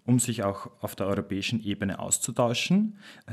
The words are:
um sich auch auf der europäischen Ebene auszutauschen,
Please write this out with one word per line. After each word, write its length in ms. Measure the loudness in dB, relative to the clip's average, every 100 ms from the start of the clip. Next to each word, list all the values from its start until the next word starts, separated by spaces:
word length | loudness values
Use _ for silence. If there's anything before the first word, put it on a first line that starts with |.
um 140 | 2 2
sich 240 | 2 0
auch 260 | -2 -4 -8 -10
auf 160 | -10 -4
der 100 | -2
europäischen 560 | -2 -2 -4 -2 -2
Ebene 380 | -2 -2 -2 -4
auszutauschen, 1000 | -2 -2 0 2 2 2 4 4 4 -2 -16 -20 -16